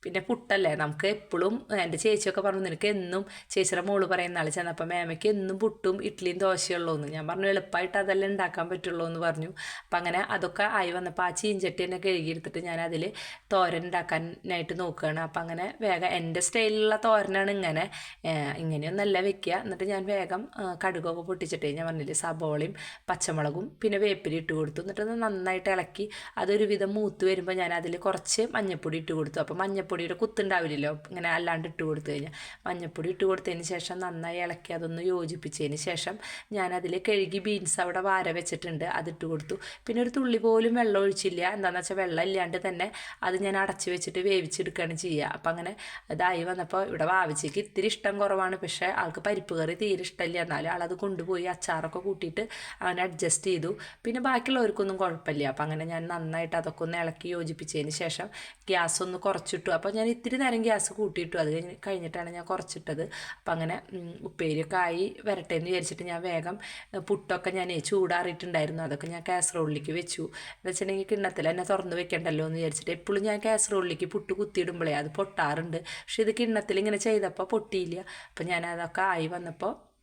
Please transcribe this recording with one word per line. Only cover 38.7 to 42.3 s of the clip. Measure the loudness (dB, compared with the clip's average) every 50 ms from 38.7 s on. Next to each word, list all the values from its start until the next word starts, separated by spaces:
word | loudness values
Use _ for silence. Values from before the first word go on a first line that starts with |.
| -4 -2 -2 -2 -2 -2
അതിട്ട് | -2 -4 -6 -6 -4 -2
കൊടുത്തു. | -2 -4 -2 -4 -6 -6 -6 -12 -16 -12 _
പിന്നെ | -2 0 2 2
ഒരു | 2 2 0
തുള്ളി | 2 2 2 4 6
പോലും | 6 6 6 6 6 4
വെള്ളം | 4 4 4 6 6
ഒഴിച്ചില്ല. | 4 4 2 2 0 0 0 2 0 0 0 2
എന്താണെന്ന് | 0 0 0 0
വെച്ചാൽ | -2 -2 0 0
വെള്ളം | 0 0 2 2 2
ഇല്ലാണ്ട് | 2